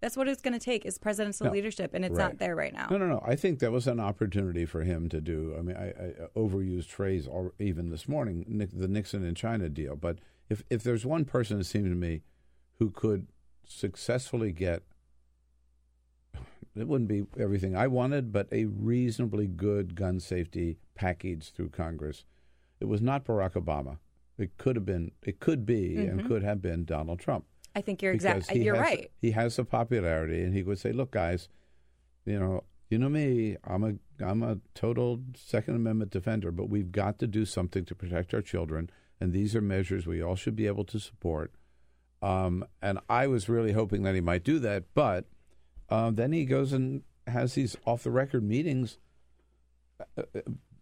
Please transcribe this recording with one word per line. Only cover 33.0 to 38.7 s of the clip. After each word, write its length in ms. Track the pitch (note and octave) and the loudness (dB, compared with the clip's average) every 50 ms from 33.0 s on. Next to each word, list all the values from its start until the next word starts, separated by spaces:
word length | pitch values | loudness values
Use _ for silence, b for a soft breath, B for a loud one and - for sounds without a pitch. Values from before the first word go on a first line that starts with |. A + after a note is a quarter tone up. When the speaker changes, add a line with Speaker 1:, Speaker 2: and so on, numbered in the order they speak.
| B2+ C#3 | 4 4
Speaker 2:
me, 480 | D3 D#3 D3+ C#3 B2 A#2 A2 G#2+ G2+ - - | 4 2 4 4 4 4 2 0 -2 -4 -6
I'm 180 | - F#2+ F#2 G#2+ | -4 0 0 2
a, 400 | A2 G#2 F#2+ - - - - - | 0 0 -2 -6 -14 -12 -6 -2
I'm 180 | - G2 A2+ A#2 | 0 0 2 2
a 160 | A#2 A2+ F#2+ - - - | 2 0 -2 -4 -12 -6
total 480 | - - A2+ A#2+ B2 B2 A#2+ A#2+ A#2+ C3 B2+ B2 | -2 0 0 2 2 2 0 0 -2 -4 -10 -12
Second 420 | - - - - A#2 A2 - B2 | -14 -8 0 0 0 2 2 0
Amendment 340 | A#2 A#2 A2+ A2 A2 G#2+ G2 | 2 2 2 2 0 0 0
defender, 400 | - G2 F#2 A2 A2 G#2+ G2 F2 | -2 -2 0 0 0 0 0 -2
but 180 | E2+ F2 F#2+ G2+ | -2 -2 -2 0
we've 240 | G#2 G#2 G2+ F2+ F2 | 0 0 0 0 0
got 260 | G#2 G2 G2 G#2+ - | 0 0 0 0 0
to 60 | - | -2
do 200 | A#2+ G2+ A2 G#2+ | 0 2 0 0
something 400 | - - F#2 F2+ F2+ - F#2+ F2 | 0 0 -2 -2 0 0 -2 -4
to 80 | - F2 | -4 -6
protect 400 | - - F2 F2 E2+ F2+ - - | -8 -6 -2 -2 -2 0 0 -2
our 80 | - G2 | -2 -2
children, 480 | - - F#2 E2+ D#2 | -2 -2 -2 -2 0